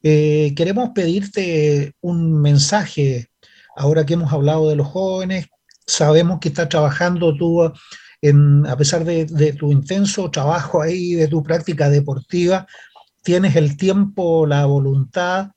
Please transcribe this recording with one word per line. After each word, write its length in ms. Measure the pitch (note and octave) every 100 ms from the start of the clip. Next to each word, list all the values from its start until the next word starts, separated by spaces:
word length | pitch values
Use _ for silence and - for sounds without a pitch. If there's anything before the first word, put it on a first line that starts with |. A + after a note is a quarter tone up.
Eh, 500 | D#3 D3+ D3+ D3+ D3+ C#3+
queremos 340 | E3+ G3+ B3
pedirte 1000 | A3+ E3+ F#3+ G3+ - F3+ D#3+ D3+ D3 C#3 _
un 380 | F3 E3+ E3 D#3
mensaje, 840 | D3 C#3+ - G#3 D#3+ - C#3 B2 A#2 _ _ _ _ -
ahora 300 | C#3 D#3 D3
que 80 |
hemos 180 | E3+ D#3+
hablado 360 | D3+ C#3+ D#3+ D#3
de 60 | D3
los 120 | C#3
jóvenes, 600 | F#3 F#3+ F#3 F#3 F#3 D#3 _ _ _ -
sabemos 540 | - D3+ D#3 E3+ F3+
que 100 | E3
estás 200 | D#3+ E3
trabajando 680 | E3+ D3 C#3+ F3 F3+ E3+ C#3+
tú 360 | E3+ E3+ E3 - - - - _
en, 440 | D3 C#3+ D3 C#3+ C#3+
a 100 | B2+
pesar 280 | C#3+ E3+
de, 220 | E3 E3 D#3
de 280 | D#3+ D3+
tu 180 | C#3+ D3
intenso 580 | C#3 C#3+ F#3+ G3+ G#3 F3+
trabajo 500 | D3 C#3 E3+ - E3+
ahí, 320 | D#3 F3+ F3
de 140 | F3 D#3
tu 160 | D#3+
práctica 460 | D3+ E3 D#3+ D3+ C#3+
deportiva, 800 | C#3+ C#3+ B2+ - F3 F3 F#3 F#3+ - - _ _ _
tienes 320 | - F3+ F#3+ D3
el 220 | D3 C#3+
tiempo, 680 | F#3+ F#3+ G3+ G3 E3+ E3 D3+
la 180 | C#3+ C#3+
voluntad 880 | C#3+ C#3 C3+ C3+ F3+ F3+ F#3 G3